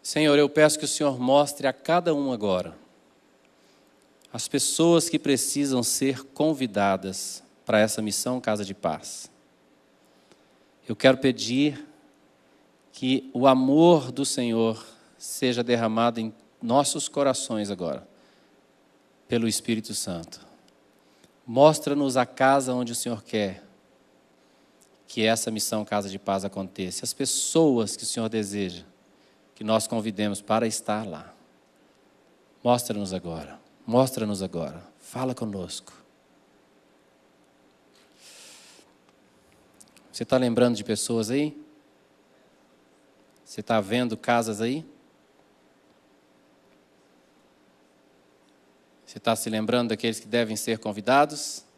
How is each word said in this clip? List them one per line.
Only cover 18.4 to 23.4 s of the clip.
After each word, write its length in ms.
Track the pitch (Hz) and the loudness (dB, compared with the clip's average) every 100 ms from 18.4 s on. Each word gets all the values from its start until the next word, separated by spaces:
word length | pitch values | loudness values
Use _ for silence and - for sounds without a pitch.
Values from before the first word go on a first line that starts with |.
| _ _ _ _ _ _ _ _ _ | _ _ _ _ _ _ _ _ _
pelo 200 | 120 113 | 0 0
Espírito 460 | - - 113 - | -2 -2 -4 -4
Santo. 460 | 104 - 87 82 - - - _ _ _ _ _ _ _ _ - | -8 -6 -8 -10 -18 -20 -20 _ _ _ _ _ _ _ _ -2
Mostra-nos 720 | 120 151 151 147 143 139 127 | 8 8 8 -2 0 2 0
a 80 | 120 | 0
casa 480 | - 135 139 127 | 2 4 4 2
onde 200 | 127 120 | -4 -4
o 20 | 117 | -6
Senhor 280 | 123 110 | -6 -8
quer 400 | - 110 | -4 -2